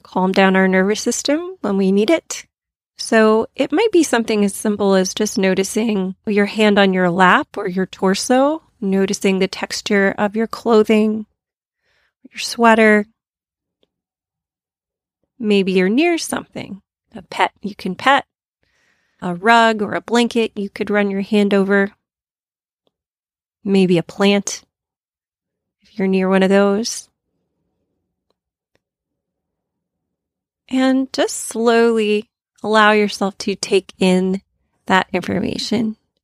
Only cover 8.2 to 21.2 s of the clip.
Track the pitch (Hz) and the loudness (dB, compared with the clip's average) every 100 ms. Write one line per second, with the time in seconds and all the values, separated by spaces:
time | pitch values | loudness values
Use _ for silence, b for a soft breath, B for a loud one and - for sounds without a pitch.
8.2 | - 254 277 320 - _ 202 196 196 196 | 0 2 2 -2 -10 _ -2 0 0 -2
9.2 | 196 190 190 - - - - 202 196 - | -2 0 -2 -4 -10 -10 -2 0 0 0
10.2 | 208 214 226 - 233 220 214 220 220 214 | -4 -2 -6 -6 2 2 4 2 2 -4
11.2 | 214 _ _ _ _ _ _ _ _ _ | -10 _ _ _ _ _ _ _ _ _
12.2 | - - - - 233 220 220 208 208 _ | -20 -12 -10 2 4 6 4 4 0 _
13.2 | _ _ _ _ _ _ _ _ _ _ | _ _ _ _ _ _ _ _ _ _
14.2 | _ _ _ _ _ _ _ _ _ _ | _ _ _ _ _ _ _ _ _ _
15.2 | _ _ 214 202 190 185 185 233 349 330 | _ _ 0 0 2 0 2 2 0 -2
16.2 | - - - 247 - 190 _ _ _ 214 | -4 -8 -10 -16 -14 -18 _ _ _ -20
17.2 | - - 185 - 196 - 190 175 262 285 | -14 -4 -4 -4 -14 -10 -10 -4 0 0
18.2 | - _ _ _ _ _ _ _ _ _ | -2 _ _ _ _ _ _ _ _ _
19.2 | 180 175 208 233 226 220 208 - - 233 | -10 -2 2 4 4 0 -4 -6 -2 0
20.2 | 233 233 220 214 196 - 202 208 202 196 | 0 -2 -4 -6 -10 -8 -4 -2 -2 -4